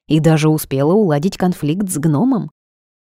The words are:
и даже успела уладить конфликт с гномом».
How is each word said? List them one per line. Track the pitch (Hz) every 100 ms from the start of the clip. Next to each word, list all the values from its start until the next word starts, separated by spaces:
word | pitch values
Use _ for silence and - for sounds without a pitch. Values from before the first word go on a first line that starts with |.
| -
и | 156
даже | 160 160 156
успела | 156 - 135 143
уладить | 202 202 147 180 -
конфликт | 185 175 147 175 196
с | 156
гномом». | 160 143 254 240 151 _ _ _ _ _